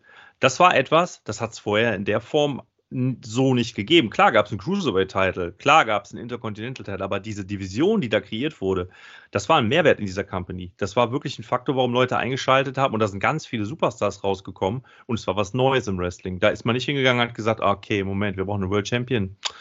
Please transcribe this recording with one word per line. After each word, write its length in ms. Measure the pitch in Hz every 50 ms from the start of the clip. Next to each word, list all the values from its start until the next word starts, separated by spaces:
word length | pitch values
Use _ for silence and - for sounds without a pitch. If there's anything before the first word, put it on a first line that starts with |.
| _ _ - - - - _ _
Das 200 | - 131 - -
war 180 | 180 180 - 131
etwas, 460 | 131 - 151 160 180 180 - - _
das 180 | - 107 -
hat's 160 | 117 110 - -
vorher 380 | - 107 104 104 117 120 110
in 100 | 95 104
der 160 | 98 101 110
Form 400 | - - - 151 147 147 135 110 - _ _ _ _ _
n-, 300 | 139 131 127 131 123 -
so 320 | - 110 107 123 131 135 131
nicht 220 | 123 120 117 -
gegeben. 340 | - - 104 160 170 135 104
Klar 200 | - - 190 202
gab's 200 | 135 107 104 -
einen 80 | 117 98
Cruiserweight-Title, 920 | - - 190 202 185 135 92 95 95 92 - 98 95 92 90 - 90 85 95
klar 300 | _ - 135 147 160 143
gab's 300 | 110 107 101 - - 127
einen 80 | 101
Intercontinental-Title, 800 | 113 120 120 117 117 110 104 104 107 127 131 - 104 104 101 95 95
aber 160 | 98 101 101
diese 240 | 98 110 104 101 98
Division, 560 | 92 104 95 98 95 92 110 156 196 226 214
die 80 | 143 113
da 140 | 107 104
kreiert 400 | - - 110 110 131 151 - -
wurde, 260 | 98 95 95 90 90 90 - - - - - - - _
das 180 | - 101 - -
war 80 | 160 156
ein 100 | 120 104
Mehrwert 320 | 131 165 175 139 101 -
in 60 | 104
dieser 180 | 95 92 95 95
Company. 480 | - - 92 87 - 92 90 90 90 _ _
Das 180 | - 98 -
war 160 | 123 120 113
wirklich 260 | 120 143 - 147 - -
ein 60 | 107
Faktor, 320 | - - 120 - - 139
warum 160 | 127 127 127
Leute 240 | 120 123 127 127 127
eingeschaltet 640 | - - 117 131 127 - - 131 135 139 139 127 -
haben 160 | 135 139 -
und 80 | 110
da 60 | 110 104
sind 100 | 90 98
ganz 260 | 95 113 139 156 -
viele 200 | - - 113 104
Superstars 580 | 101 156 - - 151 - - 110 104 101 - -
rausgekommen 640 | 98 98 95 - - 92 - 101 95 110 135 - - - - -
und 140 | - 120 107
es 80 | - -
war 80 | 95
was 180 | 98 104 95 101
Neues 340 | 127 127 135 139 127 - 107
im 100 | 95 90
Wrestling. 420 | 90 90 87 - _ 92 92 90
Da 80 | 101 107
ist 160 | 78 - -
man 120 | 120 113
nicht 100 | 127 127
hingegangen 360 | 147 147 139 131 131 123 120
und 60 | 120 117
hat 80 | 117
gesagt, 260 | - 107 113 110 -
„Ah, 100 | - 98
okay, 340 | 101 95 - - 110 101 95
Moment, 320 | 95 98 98 104 104 92 90
wir 80 | 95
brauchen 160 | 95 104 104
einen 100 | 95 90
World 160 | 101 104 101 -
Champion. 480 | 123 120 123 127 131 113 98 92 98 _ - - - -